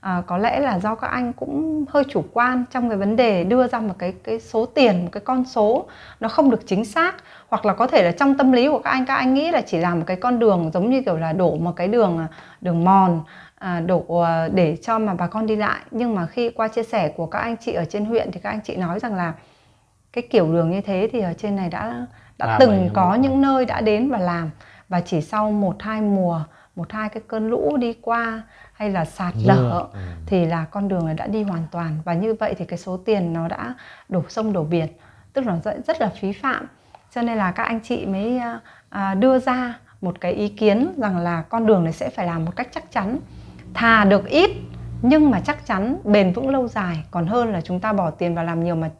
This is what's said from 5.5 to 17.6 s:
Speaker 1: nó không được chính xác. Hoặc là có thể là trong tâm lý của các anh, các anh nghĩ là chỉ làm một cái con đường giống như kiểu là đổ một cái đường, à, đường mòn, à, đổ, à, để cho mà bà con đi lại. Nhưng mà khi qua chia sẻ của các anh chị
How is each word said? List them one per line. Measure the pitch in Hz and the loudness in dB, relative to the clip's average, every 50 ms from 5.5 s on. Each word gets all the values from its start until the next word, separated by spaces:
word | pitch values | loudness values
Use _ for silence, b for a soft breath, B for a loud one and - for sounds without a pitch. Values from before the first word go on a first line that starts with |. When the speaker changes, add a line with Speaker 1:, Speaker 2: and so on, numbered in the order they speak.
| - 233 214 208 233 294 - B B B B B B B | 0 2 2 4 2 2 -2 B B B B B B B
Speaker 1:
nó | 220 220 | -6 -2
không | - - 302 277 | 2 4 4 4
được | 233 220 - | 4 2 0
chính | - 190 185 226 | -2 -2 -2 -2
xác. | 208 - 330 330 359 392 - B B B B B B | -2 0 0 0 0 0 -6 B B B B B B
Hoặc | - 196 - | -4 0 0
là | 208 190 | 0 2
có | - 226 262 | 2 0 4
thể | 302 277 185 | 4 4 4
là | - | 4
trong | 170 - 285 277 277 277 | 4 2 4 2 4 4
tâm | 285 262 | 4 4
lý | 262 247 240 285 | 6 6 4 4
của | 311 - | 2 0
các | - - | 0 0
anh, | - 262 254 | -2 0 0
các | 254 269 | 0 0
anh | - 262 254 262 | 0 2 2 2
nghĩ | 269 302 330 | 2 2 2
là | 339 285 | 0 0
chỉ | - - - 160 | -2 0 -2 0
làm | 170 180 175 170 | 0 0 0 -2
một | 160 170 | -2 -2
cái | 185 180 | -4 -2
con | 185 247 247 233 | 0 -2 0 4
đường | 233 220 196 180 165 160 156 | 4 4 4 2 0 -2 -2
giống | 190 180 226 | 0 0 2
như | 262 269 | 0 0
kiểu | 262 - 175 160 | 0 0 -2 -2
là | 165 160 156 | -2 -2 0
đổ | 180 180 170 147 | 2 2 2 2
một | 151 165 175 170 | 0 -2 -4 -2
cái | - 175 190 | -2 -2 0
đường, | 220 240 220 185 170 170 | 2 2 2 2 2 -2
à, | 165 156 B B B B B B | -4 -6 B B B B B B
đường | - 180 170 165 170 | -4 -2 0 2 4
mòn, | 180 190 196 190 185 170 160 156 B B B B B B | 6 6 6 6 6 2 0 -2 B B B B B B
à, | _ - 185 175 170 | _ -8 -6 -4 -4
đổ, | 165 175 185 170 - - 170 175 | 0 0 0 0 0 0 0 0
à, | 170 170 165 165 165 160 | 2 2 2 0 -2 0
để | 196 190 175 156 160 165 | 2 2 2 2 0 -4
cho | - - 226 226 | -2 -2 -2 0
mà | 220 214 185 | 0 -2 -2
bà | 175 175 175 | -2 -4 -4
con | - 214 220 220 | -4 -4 -2 -2
đi | 220 | 0
lại. | 214 214 - - - - - | 0 0 -2 -2 -4 -8 -10
Nhưng | - 220 247 240 220 | -6 -4 -2 -2 -2
mà | 226 233 | -2 -4
khi | 214 - - 240 233 | -4 -4 -2 -4 -4
qua | 233 - 220 220 | -2 -2 -4 -2
chia | 220 247 220 | -2 -4 -4
sẻ | 226 - 214 175 147 - - | -2 -2 -2 -2 -2 -2 -4
của | 165 | -8
các | 160 - - | -4 -4 -4
anh | 202 233 233 | -4 -4 -6
chị | 226 | -6